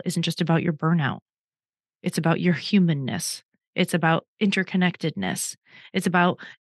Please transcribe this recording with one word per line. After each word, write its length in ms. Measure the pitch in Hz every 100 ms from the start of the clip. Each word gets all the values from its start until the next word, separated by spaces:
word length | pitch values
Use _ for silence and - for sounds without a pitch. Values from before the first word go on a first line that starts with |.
| -
isn't 180 | 170
just 180 | 170 -
about 220 | 170 165
your 100 | -
burnout. 460 | 151 160 170 135 - - _ _ _ _ _ _ _
It's 140 | - -
about 220 | 165 165
your 140 | 180
humanness. 920 | 160 - 202 175 147 131 101 - - _ _ _ -
It's 180 | 175
about 320 | 170 160 165 - -
interconnectedness. 1120 | 208 196 185 190 180 - 165 - 92 - - - _ - -
It's 160 | 196 185
about 320 | 175 180 160 - -